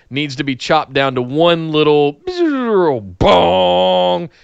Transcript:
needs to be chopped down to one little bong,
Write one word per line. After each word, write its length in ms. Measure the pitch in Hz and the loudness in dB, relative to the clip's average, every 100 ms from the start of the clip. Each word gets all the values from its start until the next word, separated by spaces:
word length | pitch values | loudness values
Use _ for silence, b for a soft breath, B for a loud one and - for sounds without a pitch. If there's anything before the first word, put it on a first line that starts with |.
| b | b
needs 240 | 135 151 131 | -6 -6 -6
to 80 | |
be 120 | 139 123 | -6 -6
chopped 380 | - 156 - | 0 0 0
down 220 | 135 139 127 | -2 -2 -2
to 60 | |
one 500 | 123 143 170 165 160 | -4 0 2 2 0
little 480 | 151 151 147 147 147 370 349 330 269 240 202 165 127 | 0 2 2 2 -2 -8 -2 -2 -2 -2 0 0 -2
bong, 1300 | 98 90 170 - 123 92 180 180 185 185 180 175 170 b | -6 0 2 4 2 2 2 2 2 2 0 -2 -6 b